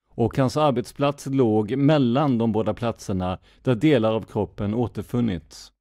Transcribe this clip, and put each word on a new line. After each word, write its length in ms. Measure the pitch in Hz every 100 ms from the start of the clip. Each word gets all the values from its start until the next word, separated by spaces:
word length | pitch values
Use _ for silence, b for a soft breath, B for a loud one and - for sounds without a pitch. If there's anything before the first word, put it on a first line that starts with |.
| _
och 260 | - 113 -
hans 180 | 131 147
arbetsplats 720 | 151 120 - - 143 143 135
låg 500 | 135 117 107 104 131
mellan 600 | 139 151 123 127 147 117
de 140 | 117
båda 220 | 107 107
platserna 640 | - 117 - - 95 90 92 b b
där 120 | 131
delar 380 | 113 156 131 110
av 100 | 113
kroppen 520 | 123 110 95 - 101
återfunnits. 1000 | 113 113 - 90 120 117 85 - - - _